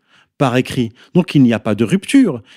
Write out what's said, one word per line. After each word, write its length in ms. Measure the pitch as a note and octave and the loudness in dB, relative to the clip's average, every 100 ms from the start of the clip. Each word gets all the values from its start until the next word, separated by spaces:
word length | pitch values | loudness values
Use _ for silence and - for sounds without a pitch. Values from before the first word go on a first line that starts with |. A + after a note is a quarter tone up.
| _ _ _ - | _ _ _ -6
par 200 | C3+ B2 | -2 -2
écrit. 340 | - C3 A2+ - _ | -4 -4 -6 -8 _
Donc 200 | F3+ F3 | -2 0
il 80 | D3+ | 2
n'y 120 | B2 | 2
a 60 | A2 | 2
pas 140 | A2 | -2
de 100 | G#2 A#2 | -2 -2
rupture, 580 | F#3+ - C#4 A3 A#2+ - | -2 0 0 0 -2 -12